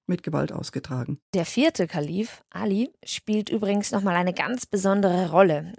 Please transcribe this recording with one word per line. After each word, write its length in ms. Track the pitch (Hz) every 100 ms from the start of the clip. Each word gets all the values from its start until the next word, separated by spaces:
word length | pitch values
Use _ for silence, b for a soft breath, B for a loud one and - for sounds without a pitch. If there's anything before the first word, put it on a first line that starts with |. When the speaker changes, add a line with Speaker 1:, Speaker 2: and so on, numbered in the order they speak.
| -
Speaker 1:
mit 160 | 180
Gewalt 300 | - 143 147
ausgetragen. 680 | - - - - 127 120 143 _
Speaker 2:
Der 120 | 190 165
vierte 420 | - 320 - 175
Kalif, 560 | 165 147 180 220 - _
Ali, 400 | 175 214 196 254 -
spielt 460 | - - - 214 208
übrigens 420 | 220 202 202 202
nochmal 240 | 208 196 175
eine 180 | 180
ganz 320 | 180 156 254 -
besondere 680 | 202 190 202 202 180 180
Rolle 420 | 160 196 151 165